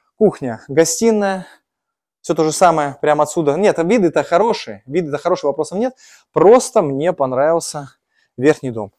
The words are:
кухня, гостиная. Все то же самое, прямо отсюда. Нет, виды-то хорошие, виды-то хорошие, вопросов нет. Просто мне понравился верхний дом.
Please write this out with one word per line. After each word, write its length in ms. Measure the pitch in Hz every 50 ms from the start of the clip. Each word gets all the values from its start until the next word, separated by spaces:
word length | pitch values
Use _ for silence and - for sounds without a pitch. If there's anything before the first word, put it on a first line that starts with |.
| _ _ _ -
кухня, 420 | 220 185 - - 143 120 110 107 - -
гостиная. 800 | 135 156 165 160 - - 226 233 220 208 202 196 190 190 170 - - _ _ _ _ _ _ _ _ _ _ _ _ _
Все 140 | - - 165
то 100 | 165 156
же 80 | 156
самое, 460 | 147 - 190 170 160 151 147 143 131 -
прямо 220 | - 151 147 151
отсюда. 340 | 151 - - 180 156 143 139
Нет, 220 | 175 208 196 - 165
виды-то 460 | 165 175 233 247 180 160 - 156 139
хорошие, 580 | - 175 175 214 233 208 - - 113 104 101 _
виды-то 300 | 127 143 180 170 143 143 143
хорошие, 300 | - 175 180 - - 143
вопросов 300 | 139 151 151 - 175 196
нет. 160 | 240 262 - _ _ _ - _ _ _
Просто 500 | - 151 160 196 240 254 - - - 226
мне 300 | 175 139 139 135 156 180
понравился 760 | 175 - 139 127 127 127 143 160 165 165 - - - 147 139 131 _ _ _ _ _ _ _ _ _
верхний 360 | - 127 151 147 - - 127
дом. 200 | 113 110 104 98 -